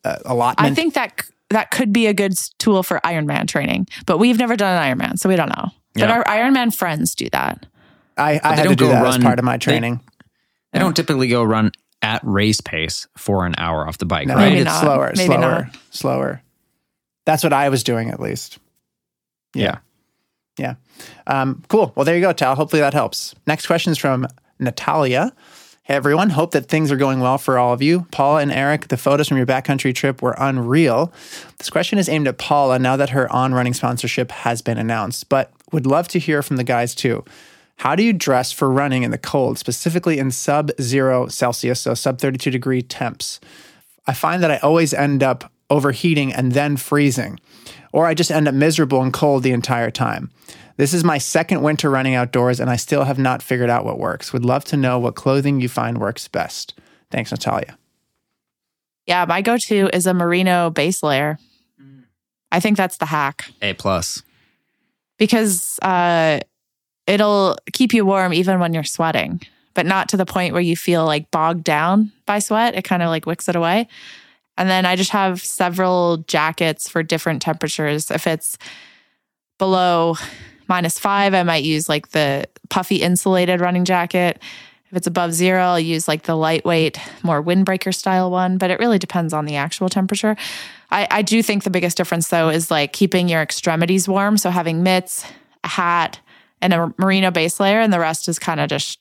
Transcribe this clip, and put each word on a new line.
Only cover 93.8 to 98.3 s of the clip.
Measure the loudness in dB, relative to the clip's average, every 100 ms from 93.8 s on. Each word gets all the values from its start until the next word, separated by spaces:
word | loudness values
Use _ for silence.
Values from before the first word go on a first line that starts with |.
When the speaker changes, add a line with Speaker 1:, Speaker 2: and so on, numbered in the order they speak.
| 2 0 0
Speaker 2:
warm. | 0 2 2
So | 0
having | -2 -2 0
mitts, | 2 2 0 -12 -12 -20 _ _
a | -6
hat, | -2 0 0 -2 -6 _ -20 _ _
and | 0
a | 2 0 0
merino | 2 2 2
base | 2 0 2
layer, | 2 4
and | 4
the | 2
rest | 0 -2
is | -4